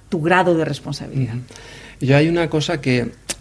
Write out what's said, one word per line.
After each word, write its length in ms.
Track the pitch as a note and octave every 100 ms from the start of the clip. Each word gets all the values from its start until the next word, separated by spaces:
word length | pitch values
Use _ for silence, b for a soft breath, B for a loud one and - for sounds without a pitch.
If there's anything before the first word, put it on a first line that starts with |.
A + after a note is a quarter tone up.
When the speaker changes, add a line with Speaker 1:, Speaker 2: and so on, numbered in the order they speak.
| -
Speaker 1:
tu 120 | F3
grado 320 | D#3 F3 F3
de 100 | E3
responsabilidad. 680 | D3+ C#3 D#3 C#3+ - C3+ A#2
Speaker 2:
Ujú. 720 | A#2+ B2+ - - - - - B2+
Yo 100 | C#3+
hay 120 | D#3+
una 200 | E3+ D#3+
cosa 320 | D#3 D3 D#3+
que, 300 | C3 B2 A#2 - - -